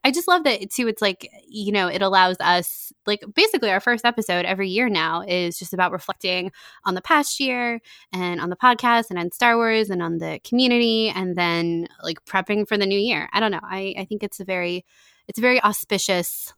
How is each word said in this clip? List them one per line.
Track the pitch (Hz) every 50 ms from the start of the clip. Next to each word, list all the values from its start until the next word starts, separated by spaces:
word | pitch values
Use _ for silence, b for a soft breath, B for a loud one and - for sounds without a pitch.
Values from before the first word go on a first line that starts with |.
| -
I | 269
just | 262 330 349 -
love | 349 359 320
that, | 277 233 - 190 202
too. | - - 247
It's | 226 220 -
like, | - 202 185 - - - - - - -
you | - 214 208 202 208
know, | 202 185 175
it | - 185 196
allows | 196 190 190 185 185 185 -
us, | 185 165 180 175 170 - - - - - - _ _
like, | - 208 202 - - -
basically | - 370 440 440 320 240 214
our | 190 196
first | - - 240 220 -
episode | 240 240 233 220 - 180 180 175
every | 180 190 190 196 190
year | 185 208 254 247
now | 208 170 156 165 165 170 190
is | 190 180 180 180 175 170 -
just | 185 170 -
about | 180 180 175 -
reflecting | 180 - - 190 - - 190 180 180 175 190 B B B B B B B
on | 196 190
the | 185
past | - - 330 302 294 - - -
year | 285 262 254 247 247 240 233 233 B B B B B B -
and | 185 180 180 175 160
on | 147 175
the | 180
podcast | - - 247 247 240 - 247 233 233 233 -
and | 190 175
on | 170 175 -
Star | - 247 240 233
Wars | 233 233 226 220 220 220 202
and | 196 180 170
on | 165 170 165
the | 165 160 160 - -
community. | - 240 240 262 254 240 240 240 233 226 220 220 220
And | - 185 190 185 180
then, | 180 175 170 170 170 170 170 170 170 170 - - - -
like, | 160 165 - -
prepping | - - 190 185 - 208 208 214 -
for | 220
the | 208 202
new | 190 196 202
year. | 202 240 233 151 - - -
I | 196
don't | 220 214
know. | 196 165 -
I, | - 185 190 196 196 -
I | - 196
think | 196 214 208 -
it's | 202 - -
a | 190
very, | 185 190 180 175 175 175 180 b b b b b b b b b b
it's | 196 -
a | 220
very | 247 247 254 -
auspicious, | 208 208 - - - 208 190 - - 190 180 175 - - - - - -